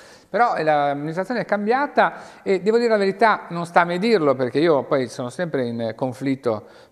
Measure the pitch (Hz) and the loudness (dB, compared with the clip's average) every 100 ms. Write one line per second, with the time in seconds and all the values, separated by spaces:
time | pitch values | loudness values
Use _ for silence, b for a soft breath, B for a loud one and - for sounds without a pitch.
0 | B B _ 196 240 175 156 147 143 143 | B B _ 0 0 2 2 2 0 -2
1 | 147 160 185 240 - 208 208 254 285 240 | -4 -6 -4 -6 -2 -2 0 0 0 2
2 | 180 - - - 196 185 180 226 240 214 | 2 0 -14 -8 -2 0 2 2 2 2
3 | 196 196 220 196 - 170 170 180 170 175 | 0 2 2 2 -4 -10 0 2 2 2
4 | 226 208 147 127 123 139 170 143 117 147 | 2 2 2 2 0 2 2 2 2 -2
5 | 123 - 123 - 170 143 120 117 113 110 | -2 -6 -8 -6 -4 -2 -4 -4 -6 -4
6 | 131 120 135 131 123 107 B B B | -6 -4 -4 -2 -2 -4 B B B